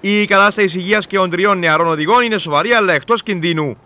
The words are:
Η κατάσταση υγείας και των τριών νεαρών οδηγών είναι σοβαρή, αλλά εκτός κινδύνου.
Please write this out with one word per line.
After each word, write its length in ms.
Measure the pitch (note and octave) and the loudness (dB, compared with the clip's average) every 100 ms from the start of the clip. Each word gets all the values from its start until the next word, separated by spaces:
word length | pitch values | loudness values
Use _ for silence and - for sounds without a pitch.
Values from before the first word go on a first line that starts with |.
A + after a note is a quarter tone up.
Η 240 | G3 G#3 | 0 0
κατάσταση 540 | G#3 G3 G3+ G3+ G3 E3+ | 2 4 2 2 -2 -2
υγείας 280 | F3+ G#3+ G3 | -2 -2 -2
και 100 | G3 | -2
των 140 | F#3 | -2
τριών 280 | E3+ G3 F#3+ | 0 0 0
νεαρών 300 | E3+ D#3 E3+ | 0 2 0
οδηγών 340 | D#3 D3+ A#3+ | 0 2 2
είναι 160 | A#3+ G#3+ | 2 -2
σοβαρή, 340 | D#3+ D3 F#3+ | -2 -2 2
αλλά 200 | A#3 G3 | 2 2
εκτός 300 | D#3 - A#3 | 0 0 -4
κινδύνου. 540 | - F#3 E3 D#3+ D3+ G#2+ | -2 -4 -2 -2 -4 -8